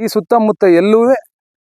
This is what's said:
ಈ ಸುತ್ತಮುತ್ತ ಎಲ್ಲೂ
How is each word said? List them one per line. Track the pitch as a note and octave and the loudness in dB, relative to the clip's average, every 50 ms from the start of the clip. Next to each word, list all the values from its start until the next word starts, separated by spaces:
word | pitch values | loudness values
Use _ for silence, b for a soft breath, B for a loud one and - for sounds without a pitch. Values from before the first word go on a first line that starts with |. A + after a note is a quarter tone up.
| A3+ | -8
ಈ | |
ಸುತ್ತಮುತ್ತ | G#3+ - G#3+ E3+ - A#3 A#3 G#3+ G#3+ G3+ - G3+ | -6 -6 -6 -4 -2 -2 0 0 -2 -2 0 0
ಎಲ್ಲೂ | F#3+ E3+ E3+ F#3 G#3 A3 A3+ A#3 B3+ C4+ A3+ - _ _ _ _ _ _ _ _ | 2 2 2 2 0 0 0 2 0 -2 -2 -4 _ _ _ _ _ _ _ _